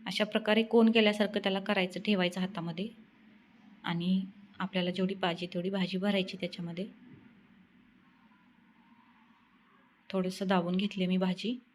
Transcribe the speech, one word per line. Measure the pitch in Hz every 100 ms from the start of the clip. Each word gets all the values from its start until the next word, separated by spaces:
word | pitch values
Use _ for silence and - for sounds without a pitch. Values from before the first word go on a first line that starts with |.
| -
अशा | 185 208
प्रकारे | 220 220 214
कोन | 226 233 226
केल्यासारखं | 226 214 208 202 208
त्याला | 196 190
करायचं, | 196 202 185 180
ठेवायचं | 196 202 180 180
हातामध्ये | 185 180 170 170 214 - - _ - - _ - - -
आणि | - 170 180 190 190 - - -
आपल्याला | 190 185 180
जेवढी | 180 185
पाहिजे | 196 185 170 175
तेवढी | 180 175
भाजी | 196 180 185
भरायची | 202 202 185 190
त्याच्यामध्ये. | 180 - 170 170 214 - - - - - - - - _ _ _ _ _ _ _ _ _ _ _ _ - _ _ 226 _ _ _ _ _ _ _ _
थोडंसं | 190 180 185 190
दाबून | 190 170 185
घेतली | 202 196 180
मी | 185
भाजी | 185 185 208 247 _